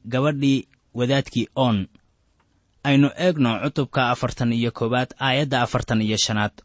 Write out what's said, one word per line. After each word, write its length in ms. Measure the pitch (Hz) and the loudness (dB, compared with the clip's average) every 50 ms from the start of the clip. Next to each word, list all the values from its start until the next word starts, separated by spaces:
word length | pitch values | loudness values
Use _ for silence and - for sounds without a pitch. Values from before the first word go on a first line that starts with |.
| - 113 | -10 -6
gabadhii 600 | 123 127 139 151 151 139 143 139 135 127 - _ _ _ _ _ - | -4 -2 0 0 0 0 2 2 2 0 -2 _ _ _ _ _ -4
wadaadkii 520 | 120 123 123 139 139 135 - - 120 110 - - | -2 0 0 2 0 0 -2 -2 -4 -4 -2 0
On. 320 | - 131 123 110 98 92 - _ - _ _ _ _ _ _ _ _ _ _ _ _ _ _ _ _ - | 0 2 2 2 0 -2 -6 _ -20 _ _ _ _ _ _ _ _ _ _ _ _ _ _ _ _ -2
Aynu 240 | 143 139 139 143 139 - | 2 4 4 4 4 2
eegno 340 | - 170 185 170 147 131 117 113 104 | 0 0 0 2 2 2 2 2 0
cutubka 480 | 113 147 - - 135 - - 139 127 120 | -4 -4 -2 -2 -4 -2 0 -2 0 0
afartan 420 | 123 - - 120 - - 123 117 | 0 -2 -2 -6 -4 -2 -2 0
iyo 180 | 117 117 117 117 | 0 0 -2 -2
koowaad, 380 | - - 120 113 120 123 127 - - - | -2 -2 -4 -2 0 -2 -2 -4 -6 -4
aayadda 420 | 131 135 127 139 151 139 135 123 | -2 0 0 0 0 0 0 0
afartan 400 | 120 - - 123 - - 120 110 | 0 0 -2 -4 -2 0 0 0
iyo 140 | 110 107 107 | 0 0 0
shanaad, 360 | 104 - - 110 107 104 107 - - - | 0 -2 -2 0 0 -2 -2 -4 -8 -4